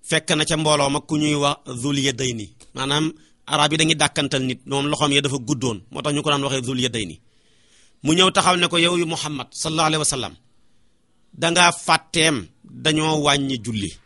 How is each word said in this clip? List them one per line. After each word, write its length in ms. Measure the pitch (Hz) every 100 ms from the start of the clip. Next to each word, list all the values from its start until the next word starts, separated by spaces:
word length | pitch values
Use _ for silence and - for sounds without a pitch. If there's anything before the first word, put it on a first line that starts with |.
| -
Fekk 200 | 160 156 160
na 100 | 151
ca 100 | 160
mbooloo 320 | 156 147 139
ma 100 | 143
ku 140 | - 151
ñuy 180 | 151 147
wax 220 | 143 147 - 123
Zul 160 | 135 143
Yadayni. 460 | 135 127 131 117 98 _ -
Maanaam 320 | - 135 147 156 - - _ -
arab 260 | 147 147
yi 60 | 156
dañuy 180 | 160 160
dàkkantal 480 | 151 - 143 139
nit, 160 | 131 127 -
moom 200 | 139 143
loxoom 240 | 151 151
ya 80 | 139
dafa 160 | 139 135
guddoon, 420 | 120 143 123 104 -
moo 100 | -
tax 120 | 139
ñu 80 | 147
ko 80 | 151
daan 140 | 143
waxee 200 | 139 135 123
Zul 140 | 131
Yadayni. 400 | 123 113 98 76 _ _ _ _ _ _ _ _
Mu 100 | 139
ñëw 180 | 165 190
taxaw 240 | 190 180 180
ne 100 | 175
ko, 100 | 170
"Yow 200 | 170 175
yu 80 | 165
Muhammad 420 | 165 151 143 120
sallallahu 360 | - 160 160 156
alayhi 120 | 156
wa 60 | 147
sallam, 280 | 135 104 - _ _ _ _ _ _ _ _ _
dangaa 380 | - 165 170 175
fàtteem, 760 | 170 - 160 - 170 160 139 87 _
dañoo 580 | - 123 135 156 156 156
wàññi 340 | 143 143 135 131
julli." 260 | 107 110 98 -